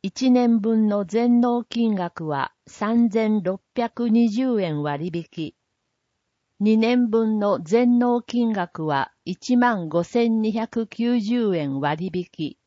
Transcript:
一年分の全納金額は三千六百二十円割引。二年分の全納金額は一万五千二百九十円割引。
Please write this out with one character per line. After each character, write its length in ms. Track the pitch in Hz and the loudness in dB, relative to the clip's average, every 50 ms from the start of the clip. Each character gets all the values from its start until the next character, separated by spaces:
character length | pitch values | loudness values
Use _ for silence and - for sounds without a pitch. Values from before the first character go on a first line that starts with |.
一 280 | - 190 _ - 254 262 | -8 -8 _ 0 2 4
年 300 | 247 247 247 240 233 226 | 4 4 4 4 2 2
分 260 | 196 226 226 220 220 | 2 2 2 2 2
の 200 | 214 202 202 202 | 2 0 -2 -2
全 340 | - 202 226 240 247 240 240 | -2 -2 0 2 4 4 4
納 240 | 240 240 240 240 233 | 4 2 0 -2 -4
金 300 | _ - 233 233 220 208 | _ -4 -2 0 0 0
額 320 | 185 175 170 _ - 160 | -2 -4 -6 _ -8 -6
は 260 | 156 147 139 135 - _ _ _ | -6 -4 -4 -6 -6 _ _ _
三 420 | - - - 208 214 233 233 233 226 | -20 -10 -6 -4 0 2 2 2 2
千 340 | 185 226 220 214 214 214 | 2 0 0 0 0 0
六 200 | 170 180 190 - _ _ | -2 -4 -6 -6 _ _
百 380 | _ 247 233 226 _ - 240 233 | _ -6 -6 -4 _ -4 0 2
二 180 | 220 233 233 226 | 4 4 4 2
十 320 | 202 233 262 262 240 214 | 0 0 -2 0 0 0
円 220 | 190 165 151 147 | 0 -2 -2 -4
割 280 | 147 147 143 143 160 180 165 | -4 -4 -4 -4 -6 -6 -6
引。 400 | 170 160 _ - 170 156 - _ _ _ _ _ _ _ _ _ _ _ _ _ _ _ _ _ _ _ _ _ _ | -8 -10 _ -10 -10 -10 -10 _ _ _ _ _ _ _ _ _ _ _ _ _ _ _ _ _ _ _ _ _ _
二 160 | 202 214 220 | 2 2 4
年 320 | 220 220 233 247 247 247 226 | 4 4 2 2 2 2 2
分 300 | 208 226 226 220 220 214 | 2 0 0 0 0 0
の 220 | 202 202 196 - | 0 0 0 -2
全 380 | 170 156 208 233 247 240 240 240 | -2 0 0 2 4 4 4 4
納 220 | 247 240 240 240 | 2 2 0 -2
金 320 | 233 - - 240 240 226 | -2 -4 -2 -2 0 0
額 320 | 220 202 175 - _ - 156 | -2 -2 -4 -6 _ -6 -4
は 280 | 156 143 135 135 - _ _ _ | -2 -2 -2 -2 -4 _ _ _
一 320 | 170 185 _ - - 254 | -10 -10 _ -2 0 2
万 320 | 240 240 247 226 190 170 156 | 4 4 2 0 -2 -4 -2
五 140 | 156 170 | -2 -2
千 400 | 170 - - 240 233 233 226 220 | -2 0 0 0 0 2 0 0
二 100 | 214 220 | 0 -2
百 340 | 208 226 226 - - 233 226 | -2 -4 -6 -4 -4 -6 -6
九 340 | - - - 233 240 247 240 | -6 -6 -4 -2 0 0 0
十 360 | 202 208 240 247 226 208 185 | 0 0 -2 0 0 0 0
円 240 | 165 147 139 135 135 | 0 -2 -2 -4 -2
割 300 | 147 143 151 156 180 190 | -2 -2 -2 -4 -6 -6
引。 460 | 160 180 175 _ _ - 156 143 - _ _ | -6 -6 -8 _ _ -8 -8 -8 -8 _ _